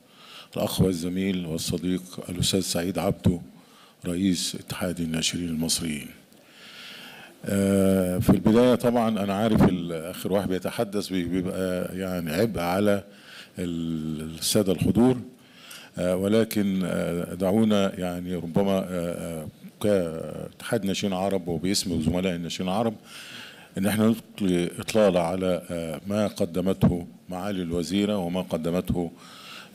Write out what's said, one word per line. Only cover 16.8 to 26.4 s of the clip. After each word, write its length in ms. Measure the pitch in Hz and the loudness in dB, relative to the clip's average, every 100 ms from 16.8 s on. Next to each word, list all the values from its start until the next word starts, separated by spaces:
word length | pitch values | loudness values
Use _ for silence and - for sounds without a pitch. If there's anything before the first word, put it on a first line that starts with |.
آه، 480 | 87 87 85 85 85 | 0 0 -2 -2 -4
دعونا 680 | 90 95 107 113 104 98 95 | -2 2 4 4 4 2 0
يعني 360 | 90 87 90 | -6 -4 -6
ربما، 420 | 90 82 90 98 95 | -6 -2 0 2 2
آه، 80 | 95 | 0
آه، 560 | 90 85 85 85 82 78 - - - | -4 -4 -4 -6 -8 -10 -14 -20 -4
كاتحاد 1040 | 104 98 85 80 78 80 78 - - 117 | 2 2 2 -4 -8 -10 -12 -12 -4 -2
ناشئين 280 | 98 92 101 | 0 -2 -2
عرب 340 | 92 98 95 85 | 0 0 0 -2
وباسم 540 | 82 90 101 98 82 | -2 0 0 0 0
زملاء 340 | 78 90 92 | 0 0 0
الناشئين 340 | 85 82 - 92 | -2 -6 -4 -2
العرب 240 | 98 113 107 - - - - - - - - | 0 -2 -4 -16 -18 -16 -16 -18 -20 -12 -2
إن 80 | |
احنا 220 | 98 107 110 | 0 4 4
نلقي 720 | 117 - - 98 87 87 - | 4 -4 -2 2 2 0 -4
إطلالة 380 | 101 110 101 90 | 0 4 6 6
على، 420 | 85 92 92 87 - | 2 0 0 0 -2
آه، 320 | 87 82 76 92 | -6 -4 -6 -2
ما 200 | 104 101 | 0 0
قدمته 800 | - | 0